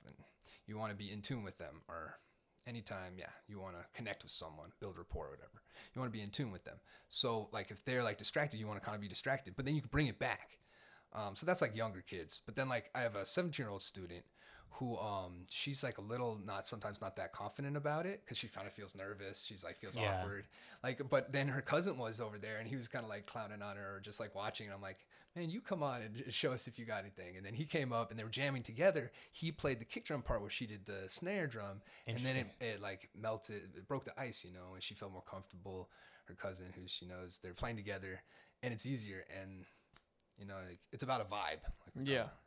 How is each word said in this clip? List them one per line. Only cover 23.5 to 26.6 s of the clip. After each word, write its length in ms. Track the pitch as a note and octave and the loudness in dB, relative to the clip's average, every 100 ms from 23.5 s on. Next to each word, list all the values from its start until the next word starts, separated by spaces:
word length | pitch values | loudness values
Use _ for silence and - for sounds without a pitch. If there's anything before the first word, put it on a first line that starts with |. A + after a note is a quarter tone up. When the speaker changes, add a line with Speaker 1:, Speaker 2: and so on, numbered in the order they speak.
| G#3 | -4
Speaker 1:
on 140 | G3+ G3+ | -6 -4
her 180 | G3 | -6
or 60 | G3 | -6
just, 180 | G3+ G3+ | -6 -4
like, 160 | - | -4
watching. 320 | G3 G#3 G#3+ G3+ | -2 -2 -2 -4
And 80 | |
I'm 60 | G3 | -6
like, 240 | G3 F#3+ - - - F3 | -6 -8 -14 -20 -12 -4
"Man, 120 | E3+ | -2
you 120 | G3 | -4
come 200 | - F#3 | -2 2
on 180 | C#3+ B2 | 2 0
and 140 | A2 A2+ | -2 -6
j-, 140 | C3 | -2
show 200 | A2 D3+ | 2 2
us 140 | B2+ | 2